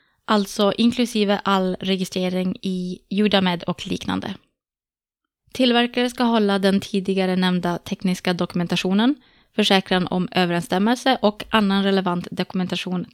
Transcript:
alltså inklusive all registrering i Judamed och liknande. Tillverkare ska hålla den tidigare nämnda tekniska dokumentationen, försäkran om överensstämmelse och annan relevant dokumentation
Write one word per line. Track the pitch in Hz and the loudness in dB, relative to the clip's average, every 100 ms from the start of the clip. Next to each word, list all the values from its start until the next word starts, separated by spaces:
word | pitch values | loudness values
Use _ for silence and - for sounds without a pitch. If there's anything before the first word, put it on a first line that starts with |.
| _ _ | _ _
alltså | - 214 196 - 202 | -2 0 0 0 0
inklusive | - 233 233 233 214 202 202 | 2 0 2 0 0 0 0
all | - 196 185 180 | 2 0 0 -2
registrering | 190 190 185 190 180 180 185 185 | -4 -2 -2 -4 -2 -2 -4 -4
i | 190 185 180 180 _ | -6 -6 -6 -10 _
Judamed | 190 208 196 180 175 | 0 2 2 2 -2
och | - 175 - | -4 -8 -6
liknande. | - - 95 - 190 _ _ _ _ _ _ _ _ _ _ _ | -8 -4 -6 -6 -12 _ _ _ _ _ _ _ _ _ _ _
Tillverkare | - 254 240 240 247 247 | 0 2 4 2 0 -4
ska | 240 | 0
hålla | 247 233 202 196 | 2 2 2 2
den | 196 196 | 2 2
tidigare | - 202 190 196 185 185 | 0 -4 0 0 0 2
nämnda | 185 180 175 175 | 2 2 -2 -4
tekniska | - 196 190 180 - | -6 -4 -2 -2 -2
dokumentationen, | 175 175 185 175 175 185 196 233 294 _ _ _ | -2 -2 -2 -2 -2 0 2 2 0 _ _ _
försäkran | - 208 196 - 185 180 | -2 4 4 2 -2 0
om | 185 180 | -2 -2
överensstämmelse | - 180 175 175 180 208 247 - 254 | 0 0 0 -2 0 0 0 0 2
och | 214 - - | 0 -2 -2
annan | 220 202 196 | 0 2 2
relevant | 196 196 190 175 175 | 2 2 0 -2 -6
dokumentation | 180 185 185 185 185 - 180 - | -6 -4 -2 -4 -4 -4 -6 -6